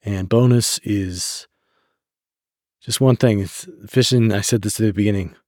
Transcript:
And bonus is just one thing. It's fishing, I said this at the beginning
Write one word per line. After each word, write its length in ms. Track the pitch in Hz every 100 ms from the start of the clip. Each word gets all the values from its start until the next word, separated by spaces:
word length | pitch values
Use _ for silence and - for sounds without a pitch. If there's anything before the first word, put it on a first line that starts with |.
And 240 | 104 98 92
bonus 520 | 117 123 120 - -
is 640 | - 104 95 90 - - - _ _ _ _ _ _ _ _ _ _ _ _ _
just 180 | - -
one 160 | 135
thing. 240 | 120 123 104
It's 280 | 95 - - - 101
fishing, 460 | 131 120 127 113
I 80 | 101
said 200 | - 117
this 180 | 104 -
at 60 |
the 80 | 110
beginning 420 | 101 104 98 90 -